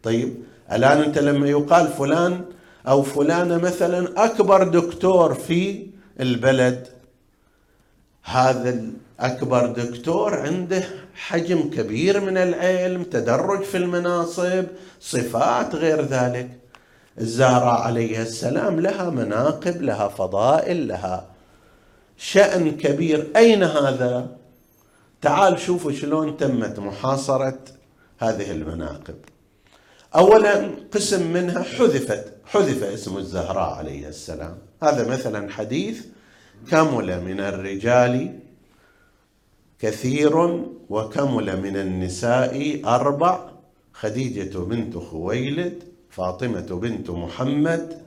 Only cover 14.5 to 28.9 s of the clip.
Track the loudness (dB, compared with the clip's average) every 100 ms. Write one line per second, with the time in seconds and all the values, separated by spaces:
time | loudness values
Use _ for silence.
14.5 | 0 -2 -10 -20 -20 -6 -4 -2 0 2
15.5 | 2 -2 -2 0 2 0 0 0 -2 -8
16.5 | -16 _ -20 _ _ _ -8 -6 2 4
17.5 | 6 4 2 0 0 -2 -2 -6 -4 -4
18.5 | -2 -2 0 -2 -2 -4 -2 -2 0 0
19.5 | 0 -4 -4 -4 -2 -2 -2 -4 2 4
20.5 | 4 2 -2 -4 -4 -6 -6 -10 -20 _
21.5 | _ _ _ _ _ _ _ 0 4 4
22.5 | 4 0 0 -2 0 2 0 2 6 8
23.5 | 8 4 2 2 2 0 0 -6 -14 -20
24.5 | _ _ _ _ _ _ _ 0 4 4
25.5 | 4 0 -2 -2 -4 -2 -2 -2 -2 -2
26.5 | 0 -2 -6 -8 -4 -2 -2 0 0 0
27.5 | -6 -16 -20 _ _ _ _ -2 -2 -4
28.5 | -6 -8 -8 -8